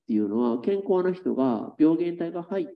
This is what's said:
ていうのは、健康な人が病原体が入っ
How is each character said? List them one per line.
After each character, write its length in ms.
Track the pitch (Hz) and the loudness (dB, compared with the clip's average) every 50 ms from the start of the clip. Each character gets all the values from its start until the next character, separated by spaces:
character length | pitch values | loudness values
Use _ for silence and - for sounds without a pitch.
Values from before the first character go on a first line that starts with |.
| _ - | _ -2
て 60 | 113 | 0
い 60 | 107 | 0
う 100 | 107 98 | 2 2
の 80 | 104 117 | 2 2
は、 240 | 123 120 117 120 | 2 2 0 0
健 200 | - - 196 196 - - | 0 0 0 0 0 0
康 160 | 190 180 180 | 2 2 2
な 80 | 185 | 0
人 240 | 180 180 - 131 113 | -2 -2 -2 -2 0
が 400 | 123 131 131 117 104 - - - - | 0 0 0 0 -2 -4 -6 0 4
病 180 | 151 156 165 165 | 4 4 4 4
原 200 | 175 170 170 175 | 0 -2 -4 -4
体 140 | 170 170 | -6 -6
が 120 | 170 175 175 | -6 -8 -8
入 200 | - 196 196 170 | -6 -6 -6 -6
っ 40 | 135 - | -6 -10